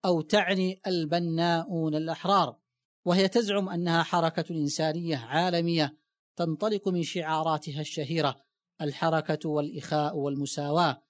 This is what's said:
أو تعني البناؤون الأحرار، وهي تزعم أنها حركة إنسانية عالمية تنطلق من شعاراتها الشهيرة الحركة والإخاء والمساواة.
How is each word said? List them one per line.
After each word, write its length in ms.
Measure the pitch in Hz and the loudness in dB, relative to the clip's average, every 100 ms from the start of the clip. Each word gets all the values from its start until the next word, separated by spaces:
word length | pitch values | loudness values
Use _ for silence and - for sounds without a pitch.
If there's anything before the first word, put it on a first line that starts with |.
| 190 | 2
أو 160 | 170 | 0
تعني 600 | 156 208 180 190 185 190 202 | 4 2 4 0 0 -2 -2
البناؤون 1080 | 180 156 170 170 165 170 170 165 170 160 151 | -2 0 0 0 0 2 2 0 -2 0 0
الأحرار، 640 | 160 160 180 196 143 - _ _ _ _ 175 | -2 -4 2 4 2 -4 _ _ _ _ 0
وهي 220 | 180 190 | 2 4
تزعم 420 | 226 208 202 190 | 2 2 -2 -2
أنها 340 | 180 175 165 | -2 2 2
حركة 500 | 160 180 165 165 165 | 2 2 2 -2 -4
إنسانية 640 | 165 147 - 156 160 170 143 | -2 -2 0 -2 -2 -4 -4
عالمية 800 | 113 147 180 170 170 165 147 - _ _ _ - | -2 0 2 2 2 2 0 -2 _ _ _ -4
تنطلق 520 | 170 151 214 208 196 | -2 0 -2 -2 0
من 160 | 180 | -2
شعاراتها 800 | 160 180 156 156 160 156 - 143 | -2 -4 -2 0 0 0 -2 -8
الشهيرة 640 | 147 - 135 165 143 - _ _ _ _ | -6 -6 -4 0 0 -2 _ _ _ _
الحركة 680 | 151 - 165 160 156 151 160 | -6 -2 0 0 0 -4 -2
والإخاء 680 | 151 147 147 - 151 151 151 | -2 -2 -8 -4 -2 0 -2
والمساواة. 880 | 143 139 139 - 143 156 165 131 | -4 -4 -4 -4 -2 2 2 0